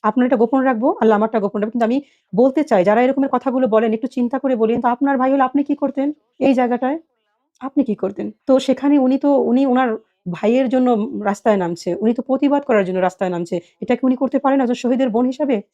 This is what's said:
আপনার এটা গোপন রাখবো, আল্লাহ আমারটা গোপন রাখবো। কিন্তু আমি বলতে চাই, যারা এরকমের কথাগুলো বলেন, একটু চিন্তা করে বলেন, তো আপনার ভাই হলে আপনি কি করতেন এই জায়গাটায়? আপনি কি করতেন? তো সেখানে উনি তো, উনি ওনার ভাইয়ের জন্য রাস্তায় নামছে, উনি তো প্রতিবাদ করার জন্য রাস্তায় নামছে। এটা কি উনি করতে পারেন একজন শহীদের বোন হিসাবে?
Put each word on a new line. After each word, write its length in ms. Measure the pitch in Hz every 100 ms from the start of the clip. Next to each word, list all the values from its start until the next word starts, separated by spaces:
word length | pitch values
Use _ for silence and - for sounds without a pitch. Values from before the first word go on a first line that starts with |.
আপনার 200 | 214 240 247
এটা 100 | 247
গোপন 240 | 226 269
রাখবো, 240 | 262 233 254 381
আল্লাহ 160 | 220 208
আমারটা 220 | 220 220
গোপন 200 | 202 208
রাখবো। 120 | 214
কিন্তু 140 | 240 226
আমি 120 | 254 285 _ _
বলতে 280 | 185 254 262
চাই, 180 | 302 208
যারা 160 | 180 214
এরকমের 280 | 254 269 269
কথাগুলো 360 | 254 269 254 254
বলেন, 240 | 220 226
একটু 140 | 220 247
চিন্তা 300 | - 240 269
করে 160 | 269 247
বলেন, 220 | 220 240
তো 60 | 247
আপনার 280 | 240 277 269
ভাই 120 | 262
হলে 120 | 277
আপনি 180 | 262 285
কি 120 | 285 285
করতেন 320 | 277 269 277 302 _ _
এই 140 | 262
জায়গাটায়? 440 | 254 247 240 254 311 _ _ _ _ _ _
আপনি 200 | 262 294
কি 120 | 269 208
করতেন? 320 | 190 202 208 208 -
তো 80 | 262
সেখানে 360 | 254 262 285 285
উনি 180 | 254 269
তো, 120 | 285 277
উনি 220 | 233 240 269
ওনার 240 | 247 254 220 _ _ -
ভাইয়ের 360 | 170 208 247 262
জন্য 180 | 254 254 233 214 202
রাস্তায় 340 | 208 202 - 208
নামছে, 320 | 175 175 - 175
উনি 160 | 214
তো 80 | 233
প্রতিবাদ 400 | - 262 285 285
করার 200 | 285 220 185
জন্য 140 | 185
রাস্তায় 320 | 185 180 185
নামছে। 220 | 175 175 180 - _
এটা 120 | - 247
কি 60 | 262
উনি 100 | 254
করতে 220 | 262 269
পারেন 180 | 277 277
একজন 160 | 254 240
শহীদের 260 | 247 247 262
বোন 160 | 214 254
হিসাবে? 320 | 254 294 254 -